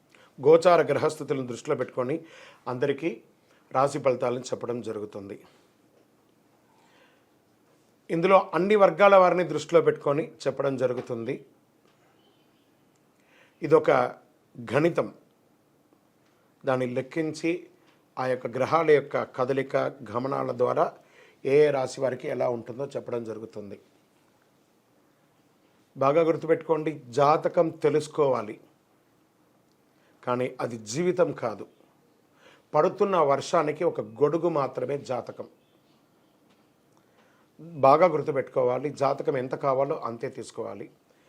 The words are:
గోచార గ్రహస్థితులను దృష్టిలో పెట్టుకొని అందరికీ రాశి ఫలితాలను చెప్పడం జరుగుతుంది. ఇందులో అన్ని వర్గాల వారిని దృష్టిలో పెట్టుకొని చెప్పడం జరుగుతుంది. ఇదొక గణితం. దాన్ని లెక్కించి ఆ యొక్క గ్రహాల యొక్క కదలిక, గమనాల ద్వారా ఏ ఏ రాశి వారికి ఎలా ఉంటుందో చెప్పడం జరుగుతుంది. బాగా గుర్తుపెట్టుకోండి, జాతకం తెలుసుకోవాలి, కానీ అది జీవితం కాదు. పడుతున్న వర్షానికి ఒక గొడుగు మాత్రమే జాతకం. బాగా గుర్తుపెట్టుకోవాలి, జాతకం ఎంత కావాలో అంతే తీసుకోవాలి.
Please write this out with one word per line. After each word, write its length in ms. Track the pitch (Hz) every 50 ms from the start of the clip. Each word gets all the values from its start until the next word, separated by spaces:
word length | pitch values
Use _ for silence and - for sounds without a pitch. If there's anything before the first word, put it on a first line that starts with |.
| _ _ _ _ - _ _ - 143
గోచార 360 | 160 160 165 165 180 175 160
గ్రహస్థితులను 680 | 143 - 190 117 131 156 151 - 147 135 147 135 131 120
దృష్టిలో 280 | 117 - - 151 143
పెట్టుకొని 440 | 123 127 - - 131 123 127 151 - - - - - - - - _ - 123
అందరికీ 540 | 123 123 143 139 139 - 156 175 226 - _ _ _ _ _ _ _ _ _ _
రాశి 280 | - 131 139 135 - 151
ఫలితాలను 400 | 123 135 123 120 127 120 123 131
చెప్పడం 420 | 120 - 123 98 - 117 120 123
జరుగుతుంది. 580 | 107 110 107 104 104 104 - 104 98 98 - - - - _ _ _ _ _ _ _ _ _ _ _ _ _ _ _ _ _ _ _ _ _ _ _ _ _ _ _ _ _ _ _ _ _ _ _ _ _ _ _ _ _ _ _ _ _ _ _ _ _ _ _ -
ఇందులో 420 | 180 165 170 190 196 185 - - -
అన్ని 220 | 160 180 202 214
వర్గాల 400 | 202 196 175 160 156 202 202 196
వారిని 280 | 190 185 180 170 180 175
దృష్టిలో 380 | 151 156 147 - - 170 165
పెట్టుకొని 500 | 139 151 147 - - 147 139 151 - - - - - 139
చెప్పడం 300 | - - 139 139 135 120
జరుగుతుంది. 680 | 131 123 123 123 - - 123 117 113 120 139 - - _ _ _ _ _ _ _ _ _ _ _ _ _ _ _ _ _ _ _ _ _ _ _ _ _ _ _ _ _ _ _ _ _ _ _ _ _ _ _ _ _ _ -
ఇదొక 300 | 170 147 160 151 156 165 143 131 123 123 - - _ _ _ _ _ _ _ 127 120 104 110
గణితం. 400 | 143 156 175 - 151 117 101 - - _ _ _ _ _ _ _ _ _ _ _ _ _ _ _ _ _ _ _ _ _ _ _ _ _ _ _ _ -
దాన్ని 200 | 135 131 127 127
లెక్కించి 840 | 123 123 131 131 135 - 165 156 156 156 - - 165 175 175 - - _ _ _ _ _ _ _ _ - -
ఆ 80 | 127 127
యొక్క 200 | 127 127 - 120
గ్రహాల 440 | 113 127 127 - 147 165 165 156
యొక్క 320 | 151 135 131 - - 127 113
కదలిక, 540 | - - - 127 123 135 135 135 135 - 135 131 135 135 - 127 104
గమనాల 400 | 101 123 131 135 139 135 131 131
ద్వారా 420 | 123 120 123 123 127 143 170 - - - _ _ _ - - _ _ _ -
ఏ 220 | 135 135 147 151 147
ఏ 20 |
రాశి 320 | 139 131 131 123 - 135
వారికి 260 | 135 127 127 - - 147
ఎలా 220 | 131 127 131 127
ఉంటుందో 360 | 123 117 113 - 113 123 139
చెప్పడం 380 | - - 120 107 - 120 120 117
జరుగుతుంది. 560 | 110 107 107 113 110 - 110 104 101 104 - _ _ _ _ _ _ _ _ _ _ _ _ _ _ _ _ _ _ _ _ _ _ _ _ _ _ _ _ _ _ _ _ _ _ _ _ _ _ _ _ _ _ _ 135
బాగా 240 | 131 139 147 165
గుర్తుపెట్టుకోండి, 800 | 165 160 156 - 160 156 165 160 - - 160 156 156 160 147 147 - 123
జాతకం 600 | 117 - 143 147 156 165 175 175 - 180 165 160
తెలుసుకోవాలి, 920 | 156 - - 147 135 151 147 - - 160 147 135 123 117 104 104 113 - _ _ _ _ _ _ _ _ _ _ _ _ _ _ _ _ _ _ _ _ _ _ _ _ _ _ _ _ _ _ _ _ - 127
కానీ 240 | 123 123 127 135 - -
అది 160 | 139 123 120 113
జీవితం 540 | 110 104 113 151 180 180 165 180 165 147
కాదు. 360 | 139 - 131 113 104 98 - - _ _ _ _ _ _ _ _ _ _ _ _ _ _ _ - _ _ _ _ -
పడుతున్న 440 | 151 165 185 180 190 202 202 190 175
వర్షానికి 640 | 156 139 139 131 123 - - 170 156 151 139 - 175
ఒక 180 | 160 160 -
గొడుగు 480 | 113 107 113 117 143 147 160 165 160 175
మాత్రమే 480 | 160 147 135 127 - 131 127 127 143 139
జాతకం. 500 | 113 117 127 117 - - - - - - _ _ _ _ _ _ _ _ _ _ _ _ _ _ _ _ _ _ _ _ _ _ _ _ _ _ _ _ _ _ _ _ _ _ _ _ _ _ _ _ _ _
బాగా 460 | 156 170 170 143 131 135 143 156 180
గుర్తుపెట్టుకోవాలి, 840 | 175 151 147 139 156 139 135 123 - - 135 127 123 123 131 139 147
జాతకం 480 | 143 - 139 135 139 135 - 160 147 131
ఎంత 180 | 123 135 156
కావాలో 460 | 123 151 139 131 131 139 143 160 - 127
అంతే 260 | 117 117 117 139 127
తీసుకోవాలి. 600 | - 127 110 - - 117 110 104 101 101 - - _ _ _ _ _ _ _